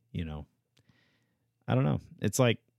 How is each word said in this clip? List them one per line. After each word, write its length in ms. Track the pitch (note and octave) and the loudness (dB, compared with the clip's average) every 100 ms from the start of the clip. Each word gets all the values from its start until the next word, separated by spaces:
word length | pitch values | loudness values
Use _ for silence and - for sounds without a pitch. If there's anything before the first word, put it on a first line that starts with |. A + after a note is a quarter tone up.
| _ | _
you 140 | E2+ | -8
know, 220 | D#2+ D2+ D2+ _ _ _ _ _ _ _ _ _ _ _ - | -8 -8 -12 _ _ _ _ _ _ _ _ _ _ _ -2
I 60 | B2 | 0
don't 80 | |
know. 160 | C3+ - - - | 0 -2 -6 -6
It's 200 | G#2+ - | -2 2
like, 180 | A#2+ - _ | 2 2 _